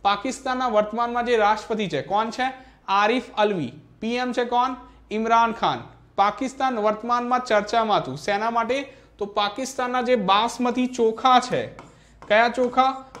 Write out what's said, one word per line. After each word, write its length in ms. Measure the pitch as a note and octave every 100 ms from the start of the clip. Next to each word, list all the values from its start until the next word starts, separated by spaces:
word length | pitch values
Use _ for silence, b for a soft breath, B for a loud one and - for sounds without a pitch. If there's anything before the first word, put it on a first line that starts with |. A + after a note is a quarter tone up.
પાકિસ્તાનના 680 | G3 G3+ C4 - C4 B3+ B3+
વર્તમાનમાં 580 | G#3 G#3 A3+ A#3+ A#3+ A#3
જે 100 | A#3
રાષ્ટ્રપતિ 520 | G#3 G#3+ - G#3+ F#3+
છે, 140 | D3
કોણ 280 | D3+ G3+ A3+
છે? 220 | A3 B3+ C4 B B -
આરિફ 340 | G3 G#3+ B3 B3 -
અલ્વી. 340 | G#3+ F#3 A#2 - - _
પી 140 | A3+
એમ 180 | A#3+ B3+
છે 120 | B3
કોણ? 320 | A#3+ A#3+ B3+ B3+ - B B
ઇમરાન 420 | G#3+ A3+ A3+ A#3
ખાન. 260 | - F3 C3 - - _
પાકિસ્તાન 640 | - G3+ G#3 C4 C4 C4 A#3
વર્તમાનમાં 680 | G#3+ G#3 A#3 A#3+ A#3+ B3
ચર્ચામાં 540 | B3+ G#3+ G3+ A#3 A3 F3+
હતું. 200 | C#3 C3
શેના 320 | - G3+ A3+
માટે? 320 | A#3 A3+ C4+ C#4+ B B B
તો 80 | G3+
પાકિસ્તાનના 760 | G#3 G3+ G#3 C4 - B3 B3+
જે 140 | A#3+ B3
બાસમતી 720 | F#3+ G3 A#3 - B3 A#3+ B3+
ચોખા 540 | B3+ A3+ A3+ C4 B3
છે, 260 | - D3+ G#2+ - - B B B -
કયા 200 | G#3+ A#3+
ચોખા? 560 | A#3+ B3 B3+ C4 C4 - -